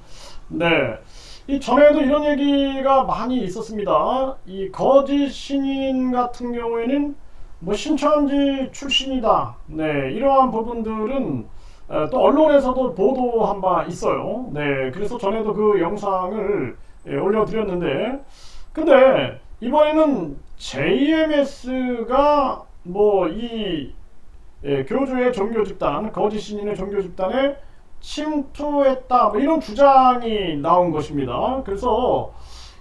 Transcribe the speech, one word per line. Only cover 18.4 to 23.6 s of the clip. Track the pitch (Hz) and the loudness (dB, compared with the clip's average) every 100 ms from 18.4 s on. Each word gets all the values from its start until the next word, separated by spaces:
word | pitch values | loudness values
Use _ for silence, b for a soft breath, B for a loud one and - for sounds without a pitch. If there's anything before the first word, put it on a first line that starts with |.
| B B B | B B B
근데 | - 311 269 262 143 123 - - - | -2 6 8 8 4 -2 -8 -16 -8
이번에는 | 240 302 302 311 311 247 160 139 - - | 0 4 4 4 4 2 -4 -10 -12 -14
제이엠에스가 | - 135 160 240 294 320 320 285 277 - 247 262 254 240 214 269 294 294 254 - - - | -8 -2 0 2 4 4 2 2 0 -2 -6 -4 -2 -4 0 4 4 4 2 -4 -12 -18
뭐 | 175 196 208 196 170 | -8 2 4 4 0
이, | 214 233 226 | -4 -6 -6